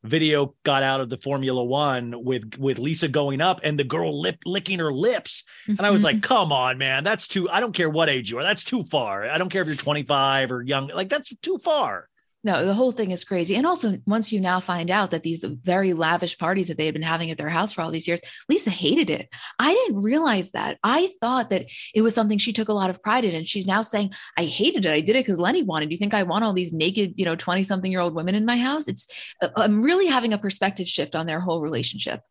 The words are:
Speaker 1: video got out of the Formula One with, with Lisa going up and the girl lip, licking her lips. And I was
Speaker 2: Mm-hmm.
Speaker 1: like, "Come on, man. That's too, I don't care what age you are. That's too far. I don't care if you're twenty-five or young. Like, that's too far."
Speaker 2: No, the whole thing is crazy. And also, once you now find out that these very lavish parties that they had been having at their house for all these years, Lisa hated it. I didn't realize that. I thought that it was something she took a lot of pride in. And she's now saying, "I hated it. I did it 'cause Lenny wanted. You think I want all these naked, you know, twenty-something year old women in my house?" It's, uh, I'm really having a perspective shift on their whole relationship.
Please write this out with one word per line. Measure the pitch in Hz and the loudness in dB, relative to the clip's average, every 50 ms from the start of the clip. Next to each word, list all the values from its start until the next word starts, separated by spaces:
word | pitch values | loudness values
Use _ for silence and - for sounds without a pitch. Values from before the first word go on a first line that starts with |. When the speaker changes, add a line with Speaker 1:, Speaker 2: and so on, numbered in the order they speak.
Speaker 1:
video | - 113 143 160 156 156 151 143 143 135 - _ _ | -2 0 0 2 2 4 4 2 2 0 -4 _ _
got | 151 139 135 | 2 2 2
out | 135 135 135 135 | 2 2 0 0
of | 131 117 | -2 -4
the | 123 117 | -6 -8
Formula | - 139 139 135 135 131 127 127 | -4 -4 -4 -2 0 0 0 0
One | 123 120 131 143 147 143 131 123 120 120 120 120 117 | 0 0 0 0 2 0 0 -2 -4 -8 -10 -8 -4
with, | 127 131 120 107 110 - | -4 -4 -4 -4 -10 -10
with | 135 135 135 127 113 | -4 -2 -2 -2 -2
Lisa | 123 151 165 - - | -2 -4 -2 -2 -2
going | 151 127 151 143 139 139 135 | 0 0 0 0 0 0 0
up | 160 185 185 180 | 0 0 0 0
and | - 151 151 143 | -2 -4 -2 -2
the | 139 | -2
girl | 123 147 165 170 160 147 143 | -2 -2 -2 -2 -2 -4 -2
lip, | 160 185 165 _ - | -4 -4 -4 _ -8
licking | 170 185 196 190 185 190 180 | -6 -6 -4 -4 -4 -4 -2
her | 165 151 139 | -2 -2 -2
lips. | 131 175 240 247 - - - - - - - - - - | 0 0 0 0 0 -4 -6 -8 -8 -10 -12 -20 -14 -4
And | - 208 196 | -4 -2 2
I | 202 208 | 4 4
was | 202 208 | 4 6
Speaker 2:
Mm-hmm. | 208 | 6
Speaker 1:
like, | 151 175 214 | 4 4 2
"Come | 196 - 262 226 185 160 | 2 4 4 4 4 4
on, | 143 131 127 127 127 127 | 2 2 2 2 0 0
man. | 135 135 131 135 151 | 0 0 0 0 0
That's | 202 220 214 - - | 0 -2 -2 -4 -4
too, | - 196 175 165 | -2 -2 -2 2
I | 170 196 | 0 0
don't | 240 233 190 | 0 0 0
care | - 175 156 | 0 0 0
what | 151 160 165 156 | 4 2 4 4
age | 139 131 120 95 | 2 0 -2 -4
you | 113 123 | -6 -2
are. | |
That's | 147 185 214 202 - | 0 0 0 -2 -2
too | - 254 240 175 | -4 -2 -4 -2
far. | - - 143 120 107 98 98 104 120 | 0 0 0 0 0 -2 -4 -2 -2
I | 147 | 0
don't | 160 185 185 | 0 -2 0
care | - 190 | 0 -2
if | 180 160 | 0 0
you're | 151 | -4
twenty-five | 135 - 143 147 147 143 - 147 135 135 135 135 135 131 120 | -4 -2 -2 -2 -2 0 2 2 4 4 4 4 2 2 0
or | 127 123 | -2 -6
young. | 120 127 139 135 139 143 | -2 -2 -2 -2 -2 -4
Like, | - - 190 190 | -4 -6 -2 -2
that's | 285 302 - - 240 _ | -2 -4 -4 -8 -16 _
too | - 330 370 269 | -6 -4 -4 -2
far." | - 349 311 294 220 127 101 90 - _ _ _ _ _ _ _ | 0 0 2 2 2 0 -2 -6 -10 _ _ _ _ _ _ _
Speaker 2:
No, | - 214 185 143 165 | -2 0 2 2 2
the | 190 | 2
whole | 196 214 254 254 | 2 4 2 2
thing | 226 - 214 185 | 2 0 -2 -2
is | 185 170 | -2 -6
crazy. | - - 202 180 170 175 196 | -4 -2 -2 -2 0 0 2
And | 233 269 | 2 2
also, | 339 359 - - 220 190 - - | 2 2 2 0 -2 -2 -2 0
once | - 208 226 214 - | 0 0 2 0 0
you | 220 202 | 0 0
now | 190 180 180 185 | 2 2 0 0
find | - - 180 175 165 175 | 0 -2 -4 -2 0 0
out | 180 208 202 180 | 2 2 2 0
that | - 160 | -2 -4
these | - 165 165 165 - | -2 -4 -6 -4 -6
very | 101 - 123 - 185 180 190 196 190 | -8 -8 -4 0 2 2 4 4 2
lavish | 175 160 165 160 175 170 180 170 - - | 2 2 2 2 2 2 0 -4 -4 -2
parties | 165 165 190 196 185 175 | -2 0 0 0 -2 -2
that | 151 - | -2 -2
they | 156 | -2
had | 156 151 | -2 -2
been | 160 | -2
having | 160 165 165 165 170 165 | -2 -2 -2 -2 -2 -4
at | 160 | -6
their | - 151 151 | -6 -4 -2
house | 170 165 190 - | 0 0 0 -2
for | - - | -2 -4
all | 165 165 | -4 -4
these | 160 165 156 - | -4 -4 -2 -2
years, | 170 175 - - - - - - | -2 -2 -4 -12 -20 -18 -2 0
Lisa | 294 415 - 214 | 0 2 2 0
hated | 180 - 185 143 254 320 285 175 | -2 0 2 2 4 4 2 0
it. | 156 - - _ - - - - - - | -2 -4 -6 _ -16 -18 -16 -16 -4 0
I | 240 - - | 2 4 4
didn't | 480 523 415 214 196 | 4 2 2 0 0
realize | 202 214 254 302 330 294 220 190 180 - | 0 2 2 2 2 2 2 0 -2 -4
that. | - - - - - _ | -6 -6 -4 -4 -4 _
I | - 208 247 311 359 370 - _ | 0 2 2 2 2 0 -2 _
thought | - 233 254 262 226 240 | -2 0 0 0 0 0
that | 202 180 - - - - - - - | -2 -2 -2 -6 -14 -16 -16 -2 2
it | 214 | 4
was | 220 233 214 | 4 4 4
something | 240 220 208 214 208 | 2 2 2 2 2
she | - 240 208 | 0 0 0
took | 226 220 214 | -2 0 0
a | |
lot | 214 202 190 185 | 0 0 2 0
of | 180 - | -2 -2
pride | - 208 220 254 240 | -2 0 0 2 2
in. | 196 165 | 0 0
And | 160 165 | -2 -4
she's | - - 208 185 | -4 -4 -2 0
now | 190 190 214 | 2 0 0
saying, | 226 - - 208 208 190 196 - - - - - | 0 0 -2 -2 -2 -2 -4 -10 -18 -8 -4 -2
"I | 175 | -2
hated | 151 131 - 202 311 - 277 190 | -2 0 2 0 2 2 2 2
it. | 165 156 | 2 2
I | 151 | 2
did | 156 180 226 | 2 4 2
it | 262 254 | 2 2
'cause | - 190 165 | 2 0 0
Lenny | 175 190 269 370 | 2 2 2 2
wanted. | 285 190 160 156 151 151 | 0 0 0 0 0 -2
You | 160 175 | -2 -2
think | 202 208 220 | -2 0 0
I | 208 | 0
want | 190 175 170 202 | 0 0 0 0
all | 226 220 190 | 0 2 0
these | 185 180 165 | 0 -2 -2
naked, | 165 160 156 175 196 214 208 180 - | -2 0 0 0 2 0 -2 -2 0
you | - 185 | -2 -2
know, | 170 160 | -2 -2
twenty-something | 180 - - 175 190 190 190 202 185 185 190 | -4 -2 -2 0 0 0 0 -2 -2 -2 -2
year | 185 185 | -2 0
old | 175 175 160 | 0 0 -2
women | 165 165 185 196 | -2 -2 0 0
in | 214 214 | 0 0
my | 233 240 | 2 0
house?" | 240 240 262 285 311 302 - | 0 0 0 -2 -2 -4 -6
It's, | 190 - - - - - - - - _ | -6 -8 -8 -12 -12 -16 -16 -16 -6 _
uh, | 180 - - - | -4 -4 0 2
I'm | 180 214 208 214 | 2 4 4 4
really | 226 285 349 370 403 | 4 4 4 4 4
having | 349 269 254 233 233 | 4 2 2 2 0
a | 214 202 | 0 0
perspective | 214 196 - - 196 190 196 202 185 175 | -2 -4 -2 0 0 -2 0 -2 -6 -4
shift | - - 147 160 - | -2 -4 -4 -2 -2
on | 160 160 | -4 -4
their | 170 156 165 | -2 -4 -2
whole | 180 180 165 170 | -2 -2 -2 -2
relationship. | 151 156 160 113 104 - - - - - - - _ _ | -2 -2 -2 -2 -4 -4 -6 -6 -6 -6 -6 -8 _ _